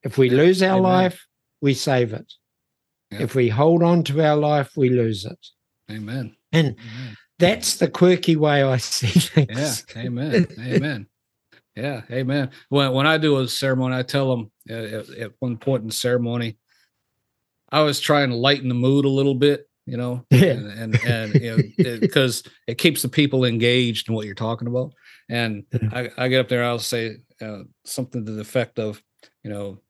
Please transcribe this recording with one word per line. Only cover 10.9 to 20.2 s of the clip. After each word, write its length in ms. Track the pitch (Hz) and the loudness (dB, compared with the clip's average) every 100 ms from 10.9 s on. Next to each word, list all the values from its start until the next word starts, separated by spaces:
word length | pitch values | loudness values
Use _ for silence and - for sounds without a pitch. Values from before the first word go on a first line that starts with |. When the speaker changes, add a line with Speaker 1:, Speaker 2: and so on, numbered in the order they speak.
| 123 98 _ _ _ _ _ _ | -6 -12 _ _ _ _ _ _
Speaker 2:
Yeah. 280 | - 117 123 - | -10 -8 -8 -8
Amen. 400 | 123 127 143 131 - _ | -4 -2 -2 -4 -8 _
When, 240 | 139 139 | 0 2
when 140 | 131 147 | 2 2
I 120 | 160 | 2
do 200 | 156 139 | 2 2
a 100 | 123 | 0
ceremony, 480 | - 135 131 127 127 | -2 -2 0 0 -4
I 60 | |
tell 280 | 127 143 135 | -2 -2 0
'em, 180 | 123 107 _ - | -2 -6 _ -14
uh, 40 | |
at, 340 | 113 110 110 101 | -10 -8 -10 -12
at 220 | - 110 _ | -14 -14 _
one 160 | 127 113 | -6 -4
point 240 | - 131 | -2 -2
in 60 | 110 | -4
the 60 | |
ceremony, 640 | - 123 123 117 120 117 110 _ _ _ _ _ _ _ _ _ _ _ | -4 0 0 0 -4 -6 -10 _ _ _ _ _ _ _ _ _ _ _
I 120 | 147 | 0
was 180 | 151 139 | 2 0
trying 300 | - 147 139 | 0 2 2
to 60 | 117 | 0
lighten 320 | 131 143 127 | 0 0 0
the 60 | |
mood 300 | 123 127 139 | 0 2 4
a 40 | 139 | 2
little 240 | 135 139 | 2 2
bit, 340 | 127 143 139 - _ | 4 2 2 -6 _
you 120 | - 120 | -10 -6
know, 280 | 123 123 | -6 -8